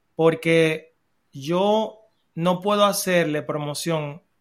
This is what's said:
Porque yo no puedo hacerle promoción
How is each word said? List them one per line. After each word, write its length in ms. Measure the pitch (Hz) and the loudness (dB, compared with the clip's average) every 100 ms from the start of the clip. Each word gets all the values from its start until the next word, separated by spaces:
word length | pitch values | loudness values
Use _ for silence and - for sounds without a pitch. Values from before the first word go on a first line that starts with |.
| _ - | _ 2
Porque 800 | 160 160 165 165 160 160 - _ _ _ _ | 2 2 2 4 4 0 -8 _ _ _ _
yo 680 | 139 139 180 202 220 214 - _ _ _ 165 | -14 -4 0 2 2 -2 -8 _ _ _ -4
no 260 | 175 180 | -2 0
puedo 240 | 196 208 202 | 0 2 2
hacerle 560 | 190 185 175 156 151 | 0 0 0 0 -4
promoción 800 | 139 147 147 143 170 160 147 151 _ _ | -6 -6 -6 -6 -6 -4 -6 -12 _ _